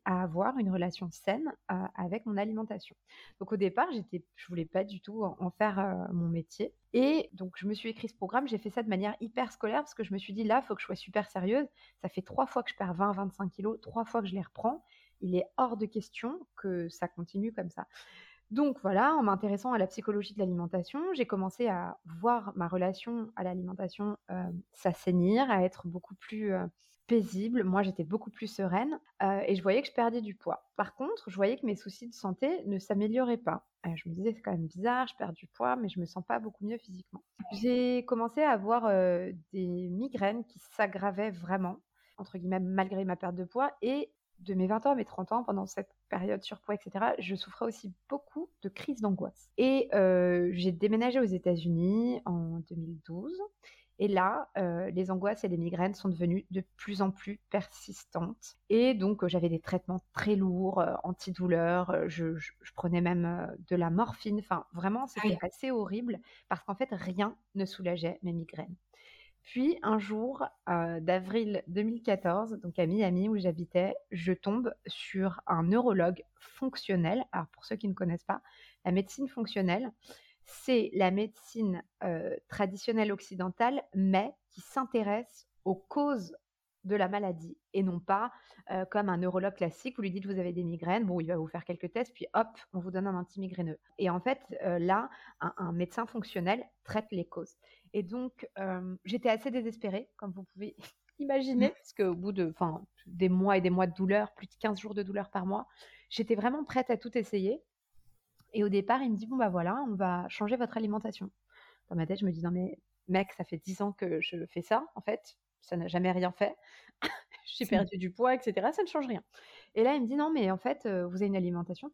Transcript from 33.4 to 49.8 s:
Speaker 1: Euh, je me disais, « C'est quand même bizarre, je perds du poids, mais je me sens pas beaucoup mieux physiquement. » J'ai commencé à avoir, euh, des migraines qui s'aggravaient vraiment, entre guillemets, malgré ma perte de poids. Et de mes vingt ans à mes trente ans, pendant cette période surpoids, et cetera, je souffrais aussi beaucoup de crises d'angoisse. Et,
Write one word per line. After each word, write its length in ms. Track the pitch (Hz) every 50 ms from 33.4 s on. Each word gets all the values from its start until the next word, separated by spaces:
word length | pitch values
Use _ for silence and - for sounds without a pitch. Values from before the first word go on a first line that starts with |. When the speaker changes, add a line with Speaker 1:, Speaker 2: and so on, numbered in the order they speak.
| 240 - 165 - - _ _ _ -
Speaker 1:
Euh, 40 | 175 165
je 140 | 156 - 170
me 60 | 165
disais, « 180 | 180 196 226 220
C'est 80 | 226
quand 100 | - 208
même 140 | 185 165 165
bizarre, 400 | 156 165 180 196 240 247 254 262
je 80 | 233 -
perds 160 | - 214 185
du 140 | 165 - -
poids, 300 | - _ - 226 247 247
mais 120 | 254 226 190
je 120 | - 185
me 40 | 170
sens 200 | 165 - 190 175
pas 140 | - 233 233
beaucoup 260 | 220 214 - - 196
mieux 140 | 208 233 226
physiquement. » 440 | - - 185 185 - _ - - _ _ _ - - -
J'ai 520 | 202 196 220 247 247 247 247 247 247 247 240
commencé 360 | - 247 226 226 233 - 294
à 80 | 311 294
avoir, 360 | 247 202 190 208 233 240 226
euh, 440 | 214 196 190 185 180 175 175 185 180 185 170 - _
des 360 | - 196 185 180 175 180 180 175
migraines 560 | 180 196 247 277 262 208 196 196 214 240 226
qui 140 | - - 175
s'aggravaient 720 | - - - - 214 196 185 190 190 202 185 190 214 220
vraiment, 480 | 185 170 170 170 190 190 185 175 - - _ _ _ _ _ _ _
entre 220 | - 196 - - 185
guillemets, 220 | 175 180 185 185
malgré 440 | 185 180 190 190 190 190 196 190 196
ma 100 | 185 180
perte 220 | 180 - 180 175
de 80 | 180 180
poids. 280 | 175 - 240 269 285 - -
Et 300 | 202 240 269 294 - - _ _ _ _ _ -
de 140 | 180 196 190
mes 120 | 185 185
vingt 180 | 185 214 226 220
ans 60 | 277
à 40 | 285
mes 80 | 247 -
trente 260 | - - - 185 -
ans, 140 | 220 240 240
pendant 200 | - 202 196 190
cette 300 | 190 - - 196 - _ _ _ _
période 340 | - 185 180 202 208 196
surpoids, 320 | - - 208 - _ - 208
et 40 | 202
cetera, 320 | - 190 - 196 220 240 - -
je 180 | 180 180 196
souffrais 300 | 180 - 185 - - 233
aussi 280 | 226 220 - - 196 180 _ _ -
beaucoup 420 | 277 285 285 - - 302 330 - _ _
de 60 | - 190
crises 320 | - - - - 277 233
d'angoisse. 480 | 214 208 190 185 180 190 - - - _ _ -
Et, 300 | 247 262 269 269